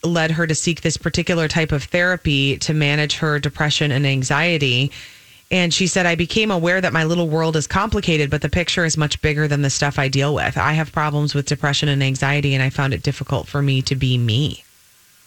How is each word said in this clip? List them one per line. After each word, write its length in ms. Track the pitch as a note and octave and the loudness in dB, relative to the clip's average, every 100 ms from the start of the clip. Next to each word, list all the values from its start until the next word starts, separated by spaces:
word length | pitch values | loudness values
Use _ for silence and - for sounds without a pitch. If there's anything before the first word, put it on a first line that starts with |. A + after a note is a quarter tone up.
led 280 | E3 E3+ D#3+ | -2 0 0
her 140 | D#3+ E3 | 0 0
to 80 | D#3 | 0
seek 260 | - D#3+ | -2 -2
this 160 | E3 - | -2 -2
particular 500 | E3+ - E3+ E3+ D#3 | -2 -2 0 0 0
type 240 | F3 D#3 | 0 0
of 120 | D3 - | -2 0
therapy 720 | F3 F3+ F3+ D#3+ C#3 C#3 C3 | 0 2 0 0 0 0 0
to 160 | - | 0
manage 440 | D#3 C#3+ D3 D3 - | 0 2 2 0 -2
her 220 | D#3+ D3 | -2 0
depression 520 | C#3+ - D3+ - D3 | -2 -2 -2 0 0
and 140 | C3+ C#3 | 0 0
anxiety. 840 | C3+ C3 D3 E3+ E3 C#3 B2 C#3 - - - - - - | 0 0 0 2 2 0 0 -2 -4 -20 -20 -20 -20 -4
And 220 | F#3 F3 | 0 0
she 140 | - F#3 | 0 0
said, 180 | F#3+ F3 | 2 0
"I 80 | E3+ | 0
became 360 | E3+ A3 G#3+ | 0 0 0
aware 300 | F#3 E3+ F#3 | 2 2 2
that 100 | F3+ | 0
my 100 | D#3+ | 0
little 260 | D#3+ F3 E3 | 0 0 0
world 260 | D#3+ D#3+ D#3+ | 0 0 0
is 100 | C#3+ | 0
complicated, 640 | F#3+ G#3+ G#3 F#3 D#3 C#3+ | -2 0 0 0 0 0
but 120 | D3+ | -2
the 80 | D3 | 0
picture 340 | F3+ E3+ - E3 | -2 0 0 0
is 120 | D#3 | 2
much 240 | D3+ - | 0 0
bigger 260 | D#3 D3 D3+ | -2 0 0
than 140 | C#3+ | 0
the 60 | C#3+ | 0
stuff 260 | - D3 C#3 | 0 -2 0
I 100 | C3+ | 0
deal 280 | C3+ C#3 C#3+ | 2 0 0
with. 220 | - - | -2 0
I 160 | A2 | 0
have 180 | D#3 D#3 | 0 0
problems 420 | - D3+ D3 D3 | -2 0 0 0
with 120 | D3 C#3 | -2 -2
depression 400 | D3 D3 C#3+ D3 | -2 0 0 0
and 140 | C#3 | 0
anxiety, 500 | C3+ C3 C#3 D3 C#3+ | 0 0 0 0 0
and 80 | C3+ | 0
I 80 | C3 | 0
found 240 | - C#3 | 0 -2
it 80 | - | 0
difficult 440 | - - C#3 B2 - | -2 -4 -4 -4 -2
for 140 | C#3+ | -2
me 180 | C#3+ C3+ | 0 0
to 120 | C3 C3+ | 0 0
be 240 | C3 B2 | 0 2
me." 440 | A#2 A2 D3 - - - _ _ _ _ | 2 2 0 -4 -16 -20 _ _ _ _